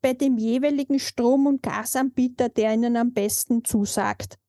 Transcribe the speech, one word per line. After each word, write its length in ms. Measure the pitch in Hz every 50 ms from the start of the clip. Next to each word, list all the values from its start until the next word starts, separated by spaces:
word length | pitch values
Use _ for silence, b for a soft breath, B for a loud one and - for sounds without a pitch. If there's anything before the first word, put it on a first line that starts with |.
bei 140 | - 262 254
dem 240 | 254 285 277 254 226
jeweiligen 600 | 220 226 226 254 262 294 294 277 285 - 277 269
Strom- 480 | - - - - 240 240 262 277 277
und 160 | 285 277 262 -
Gasanbieter, 840 | - - - 226 - - 262 269 269 - - 254 254 247 - 254 240
der 240 | - - 220 220 220
Ihnen 240 | 220 233 240 240
am 160 | 233 240 247 247
besten 500 | - 202 214 208 - - _ 254 233 233
zusagt. 760 | - - 226 202 202 - - 196 202 - - - - - _ _